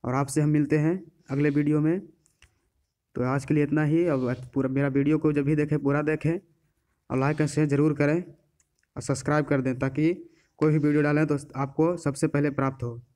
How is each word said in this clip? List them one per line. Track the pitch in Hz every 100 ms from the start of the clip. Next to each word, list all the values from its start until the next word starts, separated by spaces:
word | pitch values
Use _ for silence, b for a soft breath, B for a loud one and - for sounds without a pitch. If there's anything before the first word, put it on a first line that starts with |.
और | 123
आपसे | 131 139 156
हम | 147
मिलते | 151 147 156
हैं | 156 185 - _ -
अगले | 139 147
वीडियो | 143 147 151
में। | 156 180 - _ _ _ _ _ _ _ _ _ _ -
तो |
आज | 123 135 135
के |
लिए | 156
इतना | 147 156
ही। | 151 165 175
अब | 135 123 127 -
पूरा | 135 131
मेरा | 131 139
वीडियो | 135 143 156
को | 156
जब | 147 143
भी | 156
देखें, | 147 151
पूरा | 139 143
देखें | 151 156 147 175 _ _ _ _ _ _ _
और | 131
like | 139 151
और | 151
शेयर | 147 151
ज़रूर | 139 156
करें | 143 147 165 180 - _ _ _ _ _ -
और |
सब्सक्राइब | 123 135 - 151 139
कर | 139
दें, | 131 127
ताकि | 135 135 156 196 B B B _
कोई | 156
भी | 151
वीडियो | 147 147
डालें | 147 147 156
तो | 143 139 135
आपको | 139 143 160 175
सबसे | 147 139 156
पहले | 143 147
प्राप्त | 139 135 131
हो। | 120 120 -